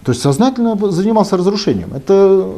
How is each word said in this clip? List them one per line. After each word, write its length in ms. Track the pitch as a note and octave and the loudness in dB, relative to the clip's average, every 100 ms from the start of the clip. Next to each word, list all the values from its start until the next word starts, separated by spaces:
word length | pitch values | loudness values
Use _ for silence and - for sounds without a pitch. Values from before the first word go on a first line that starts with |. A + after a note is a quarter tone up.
То 80 | - | -4
есть 100 | B2 | -2
сознательно 540 | C#3 C#3 B3+ B3 A#3 G#3 G#3 | 0 0 0 0 -2 0 -2
занимался 460 | E3+ G#3 A3 G#3+ F#3 | 0 0 0 0 0
разрушением. 560 | F3+ G#3 - - - | 0 -2 -2 -4 -4
Это 540 | C3+ - G3 G3 F#3+ F#3+ | -12 0 4 4 4 0